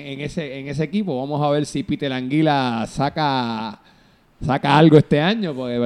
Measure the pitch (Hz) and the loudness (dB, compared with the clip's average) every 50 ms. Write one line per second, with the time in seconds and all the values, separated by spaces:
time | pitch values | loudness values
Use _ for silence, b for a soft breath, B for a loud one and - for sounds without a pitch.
0 | 143 143 139 135 147 143 - 180 151 135 131 139 135 143 139 147 156 156 180 208 | -10 -12 -10 -10 -10 -8 -8 -8 -8 -8 -10 -10 -10 -8 -6 -6 -4 -4 -2 -4
1 | 214 185 135 123 135 143 147 143 147 147 147 151 147 - - 143 - - 147 143 | -2 -2 -4 -4 -4 -4 -2 -2 0 0 0 0 -2 -2 -4 -6 -4 -4 -6 -4
2 | 147 139 131 127 127 127 143 156 160 156 147 139 131 123 117 113 110 - - - | -4 -4 -4 -4 -4 -2 0 2 2 2 2 2 0 -2 -2 -4 -6 -6 -4 -2
3 | 135 120 - - 147 143 135 131 120 117 113 110 110 110 104 - b b b b | -2 -2 -2 -2 -2 0 0 0 -2 -2 -4 -6 -8 -10 -12 -14 b b b b
4 | b b b b b _ _ _ - - 131 127 - 143 139 151 160 160 147 151 | b b b b b _ _ _ -4 -2 -2 -2 2 4 6 6 8 8 8 8
5 | - - 156 147 151 185 220 233 202 165 139 127 127 123 120 120 120 | 8 6 2 2 2 0 0 -2 -4 -4 -6 -6 -6 -4 -2 -2 0